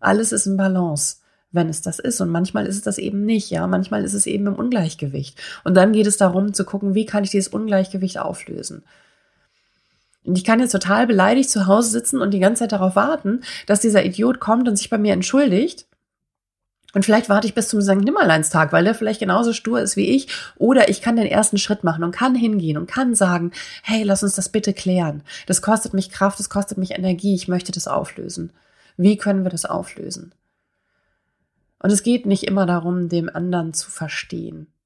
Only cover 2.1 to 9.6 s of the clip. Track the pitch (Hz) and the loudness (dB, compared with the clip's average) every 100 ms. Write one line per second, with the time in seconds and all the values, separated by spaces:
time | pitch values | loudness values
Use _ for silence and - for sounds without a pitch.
2.1 | 233 175 165 180 214 190 196 208 196 196 | -2 -2 0 -2 -2 -4 -4 -4 -4 -4
3.1 | 202 208 226 - 170 175 185 185 208 196 | -2 0 0 0 -4 0 -2 -2 -4 -2
4.1 | 202 - 202 202 196 240 240 160 - 143 | -2 -2 -2 -2 -2 -2 0 -2 -4 -8
5.1 | 139 135 - - - - 185 190 214 208 | -6 -10 -14 -18 -8 2 6 6 6 2
6.1 | 208 190 180 202 196 196 196 202 196 214 | 4 2 2 0 -2 -4 -4 -2 -2 0
7.1 | 208 196 202 190 208 220 196 190 196 185 | -2 0 -2 -2 -4 0 0 0 -2 -4
8.1 | - - - - - - - - _ _ | -4 -8 -8 -10 -12 -12 -14 -20 _ _
9.1 | _ _ _ _ _ | _ _ _ _ _